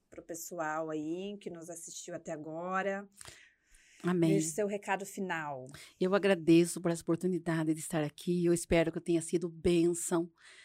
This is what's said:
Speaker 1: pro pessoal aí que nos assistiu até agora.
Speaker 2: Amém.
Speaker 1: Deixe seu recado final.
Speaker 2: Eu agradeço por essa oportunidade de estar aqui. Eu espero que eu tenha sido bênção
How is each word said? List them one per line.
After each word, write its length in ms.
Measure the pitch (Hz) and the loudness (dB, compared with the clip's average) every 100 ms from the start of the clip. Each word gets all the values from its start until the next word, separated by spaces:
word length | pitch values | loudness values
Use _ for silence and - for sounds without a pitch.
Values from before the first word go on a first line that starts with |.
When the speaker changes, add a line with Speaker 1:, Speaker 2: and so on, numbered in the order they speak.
| _ | _
Speaker 1:
pro 140 | - | -20
pessoal 680 | 165 165 - 175 156 156 160 | -12 -12 -10 -4 -2 -2 -4
aí 480 | 156 156 175 202 202 | -4 -4 -6 -6 -10
que 80 | 214 | -10
nos 200 | 170 160 | -12 -12
assistiu 460 | 165 - - - 165 | -14 -14 -14 -12 -12
até 160 | - | -8
agora. 760 | 151 156 160 180 190 190 196 202 _ - - - _ _ _ _ - | -10 -8 -8 -4 -2 -2 -4 -8 _ -20 -20 -20 _ _ _ _ -6
Speaker 2:
Amém. 280 | 175 180 165 | 0 2 4
Speaker 1:
Deixe 180 | 156 156 | 4 2
seu 180 | - 202 | -2 -2
recado 380 | 208 202 190 196 | -4 -2 -4 -4
final. 640 | - 185 165 151 135 127 - - _ | -8 -6 -4 -4 -8 -10 -16 -20 _
Speaker 2:
Eu 140 | 185 196 | 2 2
agradeço 640 | 196 185 160 165 175 175 | 4 2 8 8 8 2
por 100 | 175 | -2
essa 100 | 165 | -2
oportunidade 720 | - 165 185 175 165 165 160 | 0 0 0 0 0 0 0
de 60 | 160 | -2
estar 240 | - 165 | -2 -2
aqui. 420 | 147 - - 175 170 | -2 -4 -2 2 4
Eu 80 | |
espero 380 | 170 - 170 165 | 2 4 4 4
que 60 | 165 | 0
eu 40 | |
tenha 200 | - 165 | 0 0
sido 260 | 160 175 175 | 2 -2 -2
bênção 800 | 165 175 175 170 170 - 170 170 - - - | -2 2 4 4 2 0 -2 -2 -8 -20 -20